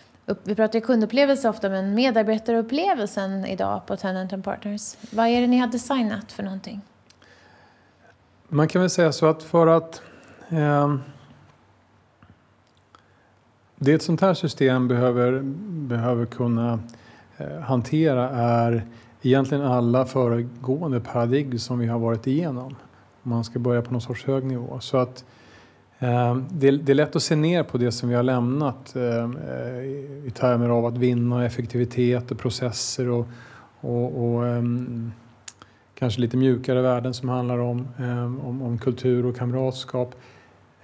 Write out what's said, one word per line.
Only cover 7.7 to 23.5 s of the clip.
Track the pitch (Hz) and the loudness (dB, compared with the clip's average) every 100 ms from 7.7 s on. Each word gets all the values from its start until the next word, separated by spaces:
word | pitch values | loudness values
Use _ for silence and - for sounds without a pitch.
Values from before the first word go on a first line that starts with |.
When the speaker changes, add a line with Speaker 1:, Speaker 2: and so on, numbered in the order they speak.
| _ _ _ - _ _ _ _ | _ _ _ -20 _ _ _ _
Speaker 2:
Man | 147 156 | 0 2
kan | 180 | 2
väl | 180 | 2
säga | 180 165 | 4 2
så | - 160 | 4 2
att | 160 | 2
för | - 170 165 | 2 4 6
att, | 165 165 - - - - - - | 6 2 -8 -20 -20 -20 -20 -4
ehm, | 165 147 147 143 139 - - - - - _ _ _ _ _ _ _ - - _ _ _ _ _ - _ _ _ _ _ _ _ _ | 0 2 4 2 0 -4 -16 -20 -20 -20 _ _ _ _ _ _ _ -20 -20 _ _ _ _ _ -20 _ _ _ _ _ _ _ _
det | 139 | 4
ett | 156 | 4
sånt | - 160 | 2 2
här | 196 | 2
system | 170 156 - 135 127 123 | 2 -2 2 4 4 2
behöver, | 120 127 123 123 131 135 147 208 165 135 | 2 2 4 2 2 -2 -8 -8 -8 -4
behöver | 120 120 120 117 | -2 0 0 -2
kunna, | - 123 117 117 113 - - - - - - | -2 0 0 0 -2 -6 -16 -20 -20 -20 -14
eh, | - 160 | -10 -8
hantera | 131 127 113 156 160 127 127 | -2 -2 0 0 2 2 0
är | 131 120 117 117 117 - - - - | 0 2 4 2 0 -2 -12 -20 -4
egentligen | 127 135 135 143 | 2 4 4 0
alla | 139 127 120 123 127 | 0 2 4 2 2
föregående | 135 120 117 120 120 127 139 165 123 | 2 2 2 -2 -6 -4 -2 -2 -2
paradigm | - 123 117 135 139 120 | -2 -2 2 0 0 -4
som | - 123 | -4 -2
vi | 117 | 0
har | 117 | 0
varit | 113 113 131 | 0 0 0
igenom. | 143 170 123 127 131 - - - _ | 0 -2 -6 -10 -14 -20 -20 -20 _
Om | 123 | -4
man | 117 | -2
ska | 113 | -2